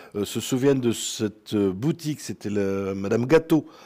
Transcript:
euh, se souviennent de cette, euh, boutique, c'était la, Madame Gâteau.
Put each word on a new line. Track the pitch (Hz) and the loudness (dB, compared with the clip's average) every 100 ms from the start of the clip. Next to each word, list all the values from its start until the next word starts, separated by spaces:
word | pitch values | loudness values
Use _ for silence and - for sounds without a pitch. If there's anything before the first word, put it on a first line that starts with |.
| - 104 | -10 -6
euh, | |
se | 101 113 | -4 -4
souviennent | - 131 139 135 | -2 2 4 4
de | 120 | 2
cette, | 110 - - 107 - - | 0 -4 -4 -4 -6 -4
euh, | 107 98 | 2 2
boutique, | 92 147 165 151 139 | 2 -2 -2 -4 -8
c'était | - 98 104 | -8 -8 -4
la, | 101 98 98 98 | -2 -2 -2 -4
Madame | 98 98 117 | -4 -2 0
Gâteau. | 123 160 160 160 - - | 4 4 4 0 0 -12